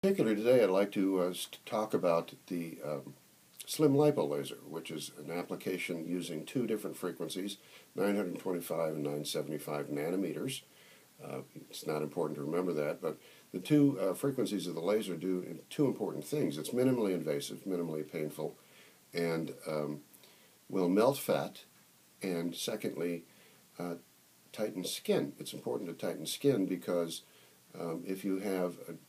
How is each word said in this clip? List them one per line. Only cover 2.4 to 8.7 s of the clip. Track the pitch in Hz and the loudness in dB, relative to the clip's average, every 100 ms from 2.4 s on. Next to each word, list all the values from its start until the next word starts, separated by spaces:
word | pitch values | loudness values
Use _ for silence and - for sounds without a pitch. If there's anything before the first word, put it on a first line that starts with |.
| - | -6
the, | 90 82 80 | -4 -4 -6
um, | 73 73 69 - _ _ _ - - | -4 -4 -6 -18 _ _ _ -18 -10
slim | - 151 | 4 6
lipo | 139 151 143 73 | 8 6 4 0
laser, | 71 67 - | 0 -4 -8
which | - 78 80 | -10 -10 -8
is | 78 76 71 | -8 -8 -12
an | 73 | -8
application | 85 90 90 - 92 - 85 82 | -6 -4 -6 -4 -4 -2 -4 -2
using | 90 85 78 | -2 -2 -6
two | - 135 110 | -4 -2 0
different | 107 95 - | -2 -4 -6
frequencies, | 90 85 85 95 101 - - - - - | -6 -4 -6 -4 -6 -8 -16 -20 -12 -2
nine | 101 | 2
hundred | 101 92 87 | 2 0 -4
twenty-five | 95 87 82 | -4 -4 -2